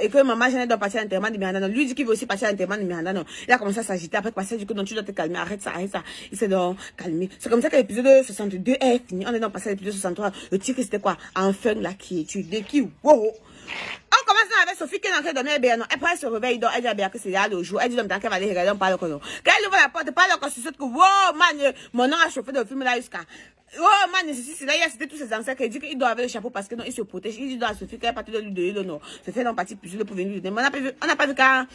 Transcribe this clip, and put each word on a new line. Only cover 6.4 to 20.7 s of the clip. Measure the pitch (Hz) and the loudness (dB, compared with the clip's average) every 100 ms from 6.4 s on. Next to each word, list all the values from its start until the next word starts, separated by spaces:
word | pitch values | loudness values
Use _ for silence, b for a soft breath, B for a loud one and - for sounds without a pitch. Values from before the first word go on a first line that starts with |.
| 208 | 0
donc | 190 180 190 B - | 2 0 -4 B -10
calmé. | 180 160 190 - | -6 -4 -4 -6
C'est | 233 | 0
comme | 240 | 2
ça | 302 | 4
que | 285 | 4
l'épisode | 196 208 262 269 | 2 4 8 8
soixante-deux | 254 196 202 185 190 | 8 -2 -4 -2 0
est | 262 262 247 - | 2 4 2 0
fini. | 185 196 | -6 -4
On | |
est | 233 | -2
donc | 220 | -2
passé | 190 214 | -4 -6
à | |
l'épisode | 196 190 | -6 -6
soixante-trois. | 196 190 175 202 B B | -4 -4 -2 -4 B B
Le | 196 | -2
titre, | 254 262 | -2 -4
c'était | 226 202 | -2 -2
quoi ? | 202 170 B | -2 -2 B
Enfin, | - 190 196 226 | 0 0 2 0
la | 214 175 | -2 -4
quiétude. | 190 - 180 151 202 160 | -8 -6 -6 -4 -6 -6
De | 214 | -6
qui ? | 202 285 190 - | -2 0 0 2
Wow. | 277 277 214 - B B B B B B - 494 | 6 6 4 -4 B B B B B B 2 2
On | - | 6
commence | 403 392 427 | 4 4 2
avec | 349 370 | 2 -2
Sophie | 311 403 | -6 -4
qui | 403 | -2
est | |
en | 349 | 0
train | 330 | 0
de | 269 | -2
dormir. | 269 294 | 0 2
Eh | |
bien, | 247 233 | 2 2
non. | - | 0
Après, | 262 339 | -2 0
elle | 349 | 0
se | 262 | -2
réveille, | 226 247 240 | -2 -2 0
donc | 233 247 | 0 0
elle | |
dit | 240 | -2
à | |
Béa | 202 190 | -2 -4
que | 240 | -4
c'est | 196 | -2
là | 190 214 | 0 0
le | 185 | -2
jour. | 170 196 | -2 0
Elle | 240 | 0
dit | 240 | 0
donc | 202 | -2
qu'elle | 196 220 | -2 -2
va | 185 | -2
aller | 202 | 0
regarder, | 180 185 | 2 2
on | 208 | 2
parle | 190 | 2
encore, | 185 170 | 0 -2
non. | 143 B B | -6 B B
Quand | - 415 | 4 4
elle | 403 | 4
ouvre | 381 | 4
la | 285 | 4
porte, | 330 302 | 2 -2
parle | 277 370 | 4 4
encore | 339 277 | 4 -2
sur | - | -6
ce | |
que, | 285 | -10